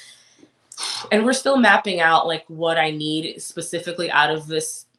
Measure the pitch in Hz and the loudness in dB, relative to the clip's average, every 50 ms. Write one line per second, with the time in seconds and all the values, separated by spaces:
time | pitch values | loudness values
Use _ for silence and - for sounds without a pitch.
0 | - - - - _ _ _ _ - _ _ _ _ _ - - - - - - | -20 -20 -20 -20 _ _ _ _ -20 _ _ _ _ _ -14 -10 -8 -8 -8 -8
1 | - - 208 208 220 247 269 - - 269 277 262 233 208 196 214 - 208 185 175 | -4 0 2 2 4 2 2 2 2 2 2 4 6 6 6 4 4 0 -2 2
2 | 165 165 160 160 - 170 160 160 - - 165 160 165 165 165 165 156 156 156 151 | 4 4 4 4 2 0 -2 -4 -6 -10 -8 -4 -2 0 2 2 0 0 -2 -4
3 | 151 151 156 156 156 - - 160 - - - 175 165 - - 170 170 180 175 - | -4 -4 -4 -4 -4 -6 -8 -12 -14 -12 -10 -10 -8 -6 -6 -6 -6 -6 -6 -6
4 | 175 - - 151 147 151 156 156 151 151 160 156 156 - - - - _ _ | -4 0 2 2 2 2 0 -2 -6 -6 -4 -4 -4 -6 -8 -12 -16 _ _